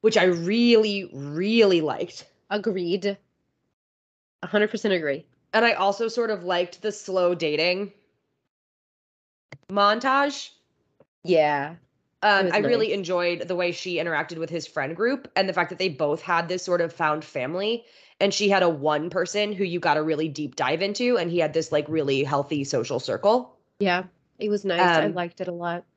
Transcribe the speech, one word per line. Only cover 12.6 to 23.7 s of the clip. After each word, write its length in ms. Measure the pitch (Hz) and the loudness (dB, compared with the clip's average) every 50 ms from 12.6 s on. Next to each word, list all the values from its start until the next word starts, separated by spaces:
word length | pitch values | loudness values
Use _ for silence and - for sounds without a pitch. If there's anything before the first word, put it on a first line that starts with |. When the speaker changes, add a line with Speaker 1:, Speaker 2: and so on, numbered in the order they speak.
| 202 - 240 226 220 214 | 2 2 2 2 2 0
Speaker 2:
nice. 80 | - | -2
Speaker 1:
enjoyed 520 | 202 185 165 185 175 175 175 175 170 175 170 | -4 -4 -2 -2 0 0 -2 -2 -4 -4 -6
the 80 | 185 | -4
way 160 | 175 180 175 | -2 -2 -2
she 240 | 175 175 - 185 175 | -4 -6 -8 -6 -4
interacted 420 | 160 160 170 160 143 147 151 175 160 | -4 -2 -2 -2 -2 -4 -4 -6 -8
with 120 | 165 156 | -8 -6
his 160 | 165 170 147 | -6 -8 -8
friend 280 | - _ 156 170 156 165 | -6 _ -6 -6 -6 -4
group 360 | 170 214 240 269 262 - - _ | -2 0 -2 -2 -2 -6 -4 _
and 120 | - 196 190 | 0 0 0
the 40 | |
fact 180 | 185 180 170 175 | 0 -2 -2 -2
that 80 | 185 - | -4 -4
they 100 | 185 190 | -4 -4
both 340 | 147 - 165 147 147 165 | -2 -2 -2 -2 -2 -2
had 260 | - - 175 165 170 165 | -2 -2 0 0 0 -2
this 140 | 185 185 | -6 -6
sort 180 | - - 175 170 | -2 -2 0 0
of 120 | 170 165 | 0 -2
found 320 | - - 170 151 151 156 151 | -2 -2 0 0 0 -2 -4
family. 600 | - - 143 123 135 165 180 202 214 233 233 - _ _ _ _ _ _ _ | -8 -6 -6 -4 -4 -4 -4 -4 -4 -4 -4 -8 _ _ _ _ _ _ _
And 120 | 185 196 | 0 0
she 160 | 190 - 208 202 | 2 2 2 4
had 140 | 196 190 | 4 4
a 60 | 185 170 | 4 2
one 420 | 165 143 135 156 151 147 156 170 | 2 0 0 0 0 0 -2 -4
person 420 | - - 180 180 - 208 208 208 | -2 -4 -4 -2 -2 -2 -2 -2
who 120 | 208 185 202 | -2 -4 -4
you 160 | 175 170 175 | -4 -4 -2
got 160 | 165 170 147 | 0 2 2
a 60 | 151 | 2
really 260 | 156 156 160 147 160 160 | 2 0 -2 -2 -2 -6
deep 260 | 139 151 151 139 - | -4 -6 -8 -8 -4
dive 280 | - 143 127 151 160 | -2 -2 0 0 0
into, 360 | 190 196 208 - 247 247 247 208 | -2 -4 -2 -2 0 2 2 2
and 120 | 170 175 | 0 0
he 80 | 165 175 | 0 0
had 120 | 160 151 | 0 0
this, 200 | 151 165 160 - | 0 -2 -2 0
like, 140 | 156 151 147 151 | -2 -2 -2 0
really 340 | 160 160 143 143 135 135 | -2 0 2 2 2 0
healthy 400 | 139 135 147 143 139 - 160 147 | 2 0 0 -2 0 -2 -2 -4
social 380 | 139 135 - 127 117 - 139 120 | -2 -2 -2 -2 -2 -2 -4 -6
circle. 560 | - - 110 - - 202 220 254 247 - _ _ _ _ | -4 -4 -4 0 2 4 4 4 0 -4 _ _ _ _